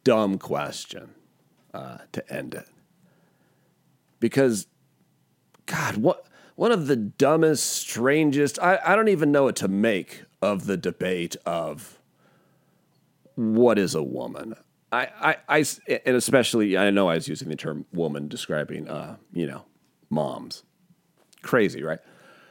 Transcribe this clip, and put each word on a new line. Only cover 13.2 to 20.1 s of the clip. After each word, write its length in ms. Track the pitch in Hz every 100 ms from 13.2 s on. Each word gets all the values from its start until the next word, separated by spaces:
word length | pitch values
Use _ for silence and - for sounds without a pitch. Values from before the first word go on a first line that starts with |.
| _ -
what 420 | 113 110 120 104
is 160 | 90
a 100 | 78
woman. 520 | 67 64 60 69 98 113 _ _ -
I, 160 | 120 127 -
I, 180 | 156 151 -
I 100 | 151
s-, 220 | 143 - -
and 280 | 123 - 127
especially, 600 | - 135 110 117 104 92
I 120 | 101
know 180 | 101 92
I 60 | 82
was 120 | -
using 220 | 78 82
the 80 | 76
term 280 | 80 76 71
woman 380 | 87 80 71 73
describing, 580 | 71 - 78 71 76 76
uh, 300 | 76 73 - _
you 120 | - 76
know, 200 | - - _ _ _
moms. 540 | -